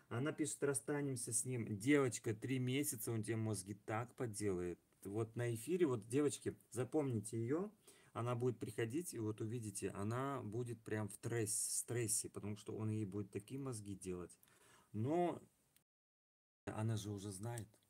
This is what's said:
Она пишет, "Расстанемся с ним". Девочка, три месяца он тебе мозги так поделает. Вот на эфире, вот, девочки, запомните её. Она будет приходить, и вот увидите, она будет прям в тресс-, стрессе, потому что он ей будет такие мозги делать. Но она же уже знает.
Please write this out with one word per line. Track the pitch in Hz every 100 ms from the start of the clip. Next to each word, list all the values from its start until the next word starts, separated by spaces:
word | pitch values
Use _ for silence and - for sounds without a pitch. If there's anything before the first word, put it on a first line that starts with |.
| -
Она | 117 147
пишет, | 147 147 -
"Расстанемся | 143 139 - 147 143 123 -
с | 113 123
ним". | 123 101 104
Девочка, | 117 147 131 - 117 104
три | 123 131
месяца | 127 135 139 113 -
он | 117
тебе | 110 113
мозги | 110 98 92
так | 107 - 110 123 -
поделает. | 123 104 104 90 90 85 _ -
Вот | 98 107 113 117
на | 120 113
эфире, | 131 180 165
вот, | 120 110
девочки, | 131 147 - - - -
запомните | 107 123 156 139 113 110 113
её. | 117 160 208 - - - -
Она | 110 113 120
будет | 127 117
приходить, | - 113 117 139 180 120
и |
вот | 107 107
увидите, | 110 120 107 95 98
она | 95 104 120 139 135
будет | 107 110 120 117
прям | - 107 104
в | -
тресс-, | 117 117 107 - - -
стрессе, | - 120 110 - -
потому | 101 101 107
что | - 101
он | 110
ей | 107 104
будет | 101 101
такие | 101 - 131
мозги | 135 113 101 95
делать. | 90 90 87 - - - - - -
Но | 104 123 170 175 127 - _ _ _ _ _ _ _ _ _ _ _ -
она | - 110 107
же | 98
уже | 101 104
знает. | 92 113 117 104 -